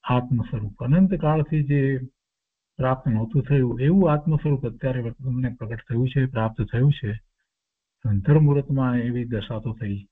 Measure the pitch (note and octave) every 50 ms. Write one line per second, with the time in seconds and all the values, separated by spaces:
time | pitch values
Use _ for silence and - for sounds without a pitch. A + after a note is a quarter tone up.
0 | - - B2+ B2 A#2+ - C3 A#2 G#2+ - - A2 G#2+ G2 - - A#2+ B2 D3+ F3+
1 | F#3+ F#3 F#3+ D#3 D#3+ D3+ D#3 D#3+ D3 - D#3+ D3+ D3 C#3 C#3+ C#3+ C3+ C3+ C3+ B2+
2 | C3 C3+ _ _ _ _ _ _ _ _ _ _ _ _ _ - B2+ B2+ C3 -
3 | - C3+ A2 G#2+ A2+ - - C#3 B2 - C#3+ C3+ B2+ A#2+ A#2 A#2+ C3 D3+ F3+ G3
4 | F#3 D#3+ D3+ D3 - E3 D#3 D3 - D3+ C#3+ B2+ C3 A#2 A2+ - - C3 B2+ B2+
5 | A#2 A#2 A#2+ - C3 C3 B2 B2+ B2+ A#2+ A2+ - A2+ G#2+ A2+ A2 - - A#2+ A#2
6 | B2+ B2+ - C#3+ C3 C3 B2+ A2+ A2 A2+ A2+ - G#2+ G2+ - A#2 C3 D3 C#3+ -
7 | - G#2 G#2+ A2+ _ _ _ _ _ _ _ _ _ _ _ _ _ _ _ _
8 | - A2+ G2+ G2 G2 D3+ D3 D#3 D3+ C#3+ C#3+ C#3+ C3+ - C#3 C3+ C3 B2+ B2 B2
9 | A#2+ B2 A#2+ A#2+ A#2 A#2+ A#2+ G#2 G2 - A#2 G#2+ - A#2 A2 - A2+ G2+ G2+ G2
10 | G2 _